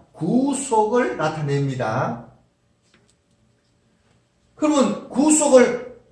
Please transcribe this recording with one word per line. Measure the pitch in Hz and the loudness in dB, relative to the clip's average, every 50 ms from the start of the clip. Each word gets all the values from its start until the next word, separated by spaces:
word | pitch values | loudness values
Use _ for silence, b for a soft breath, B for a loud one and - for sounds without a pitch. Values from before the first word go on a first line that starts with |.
| - _ _ | -20 _ _
구속을 | - 156 175 226 254 269 285 277 - - - 226 220 214 214 240 247 254 190 - - | -8 -4 0 0 0 0 0 -2 -4 -6 -2 0 0 0 2 0 0 -2 -2 -4 -4
나타냅니다. | 156 156 156 151 151 139 139 143 139 135 127 123 123 110 113 131 147 - 233 - - - - _ _ _ _ _ _ _ _ _ _ _ _ _ _ _ _ _ _ _ _ _ _ _ _ _ _ _ _ _ _ _ _ _ _ _ _ _ _ _ _ _ _ _ _ | -4 -4 -4 -4 -4 -4 -2 -2 -2 -2 -4 -4 -4 -4 -4 -4 -4 -4 -6 -10 -14 -20 -20 _ _ _ _ _ _ _ _ _ _ _ _ _ _ _ _ _ _ _ _ _ _ _ _ _ _ _ _ _ _ _ _ _ _ _ _ _ _ _ _ _ _ _ _
그러면 | - 311 302 294 277 240 202 202 - - - | -4 -2 0 2 2 2 0 -2 -6 -10 -10
구속을 | - 233 294 311 311 302 302 262 254 254 240 - - - - - - - _ _ | -2 0 2 4 4 4 4 6 6 6 6 6 2 -6 -8 -12 -18 -20 _ _